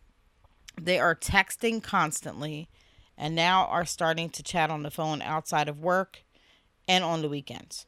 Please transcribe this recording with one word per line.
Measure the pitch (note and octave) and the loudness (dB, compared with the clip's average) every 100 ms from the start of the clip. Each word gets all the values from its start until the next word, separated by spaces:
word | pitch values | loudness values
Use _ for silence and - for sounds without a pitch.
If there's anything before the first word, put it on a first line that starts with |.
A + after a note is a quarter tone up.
| _ _ _ _ _ _ - - | _ _ _ _ _ _ -20 -8
They | E3+ F3+ | 0 4
are | D3+ | 4
texting | E3 - G3 G3 - A3+ A3+ | 2 2 2 2 0 -2 -2
constantly | - G3 D#3+ D#3+ D#3 E2+ D3 D3+ E3 _ _ _ - - | 0 2 2 0 -8 -8 -8 -8 -12 _ _ _ -20 -8
and | D3 | -4
now | E3 E3+ F#3+ F#3 | 2 4 4 4
are | E3+ | 0
starting | E3+ - E3 E3 E3 | -2 0 0 0 -2
to | - | -8
chat | D3 F3+ D#3 | -4 0 0
on | D#3 | 0
the | D3 | -6
phone | - D#3+ D3 | -4 -2 -2
outside | - D#3 - D#3+ D3 | -2 -4 -2 0 0
of | D3 | -2
work | E3 F3+ F#3+ - _ _ _ _ _ _ - | 2 2 0 -6 _ _ _ _ _ _ 2
and | F#3 | 2
on | F3 E3 | 4 0
the | D3+ | -2
weekends. | C#3+ C#3 A#2+ - - | -4 -8 -14 -14 -16